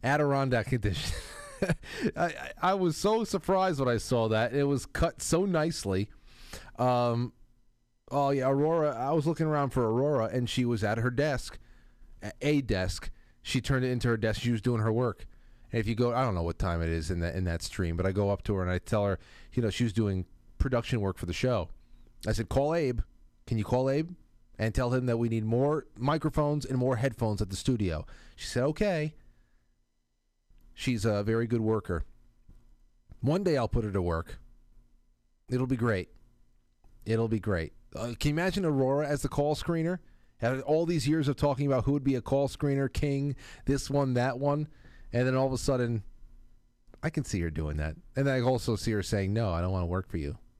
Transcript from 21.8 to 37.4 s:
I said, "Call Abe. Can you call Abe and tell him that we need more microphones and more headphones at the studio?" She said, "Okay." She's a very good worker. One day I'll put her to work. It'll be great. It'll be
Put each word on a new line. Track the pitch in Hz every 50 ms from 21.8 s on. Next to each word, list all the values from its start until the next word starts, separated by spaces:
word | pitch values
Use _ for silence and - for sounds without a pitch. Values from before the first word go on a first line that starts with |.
| - - - - - - - - -
I | 107
said, | 107 - 113 -
"Call | - 135 139 147
Abe. | 165 170 156 131 123 113 - - - - - - _ _ _ -
Can | 120 110
you | 104
call | - 123 127 131 135
Abe | 135 143 160 175 180 - - _ _ - - _ - -
and | 107 113
tell | 101 - 127 120
him | 123 127 127
that | 123 117
we | 113 120 117
need | 113 113 107
more | 110 113 120 135 147 151 156 - - -
microphones | - 117 139 156 156 - 156 - 156 151 147 147 151 -
and | - 131 127
more | 123 131 131
headphones | 110 123 135 113 - 120 110 104 92
at | 107 92
the | 98
studio?" | - - - 127 110 107 90 80 76 80 - - - - - -
She | - -
said, | - - 123 127
"Okay." | 147 156 - 214 208 180 156 151 156 156 - - - - _ _ _ _ _ _ _ _ _ _ _ _ _ _ _ _ _ _ _ _ _ _ _ - - - -
She's | - - - 131 123 110 95
a | 117 104 101
very | 104 104 113 113 120
good | 110 120 117
worker. | 110 110 110 107 - - 90 82 80 - - - - - _ _ _ - - - - - - _ - _ _ _ _ _ - -
One | - 131 156 190
day | 202 185 156 135
I'll | 117 107
put | - 123 110
her | 104
to | 95 98
work. | 90 87 82 82 82 - - - - - - - - - - - - _ _ _ _ _ _ _ _ _ _ _ _ -
It'll | 120 127 131
be | 127 131
great. | 117 113 120 107 92 87 - - - - - _ _ - _ _ _ _ _ _ _ _ - - - -
It'll | 110 113 110 117 110
be | 113 107